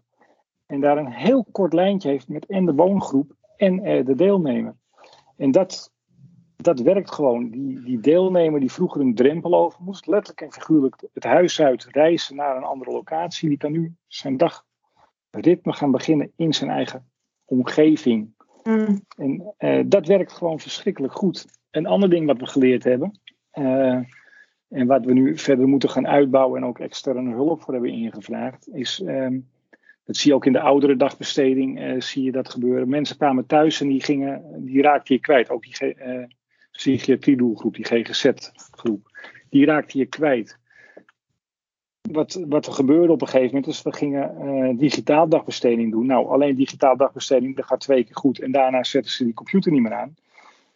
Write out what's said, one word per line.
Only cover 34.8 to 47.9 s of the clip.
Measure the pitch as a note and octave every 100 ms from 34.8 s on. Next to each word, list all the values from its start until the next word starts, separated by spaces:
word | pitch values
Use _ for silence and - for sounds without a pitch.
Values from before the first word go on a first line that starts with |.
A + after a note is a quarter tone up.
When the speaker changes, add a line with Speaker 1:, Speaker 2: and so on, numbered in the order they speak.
Speaker 1:
raakten | C#3+ C#3+ - B2
je |
kwijt. | - C3+ A2
Ook | B2
die | B2+
G-, | -
eh, | C#3 - B2+ B2+ B2 _ _ _ _
psychiatrie-doelgroep, | - - B2+ - B2 - C3 B2 G#2 A2+ F#2+
die | G#2+
G | A#2 A2
G | -
Z-groep, | C3+ - - - - - A#2+ G2+ _ - - - _
die | C#3 D3
raakte | D3+ - C#3
je | B2
kwijt. | - D3+ B2 G2+ - _ _ _ - _ _ _ _ _ _ _ _ _ _ -
Wat, | D#3 D3 F#3 D#3
wat | D3 -
er |
gebeurde | C3 C3 D#3+ E3+
op | D3
een | C3+
gegeven | C3 B2+ C3+
moment | C3+
is, | -
we | D3+
gingen, | - D3 C#3 C#3 -
eh, | C#3+ C3+ C3 A#2+
digitaal | C#3+ - A#2 D3 E3
dagbesteding | D#3 - - B2+ A#2 A2+
doen. | A2 B2+
Nou, | B2 -
alleen | C#3 C#3+ C3+
digitaal | C3+ - C#3 B2+
dagbesteding, | C3+ B2+ - C3 B2+ C3+
dat | -
gaat | C3
twee | -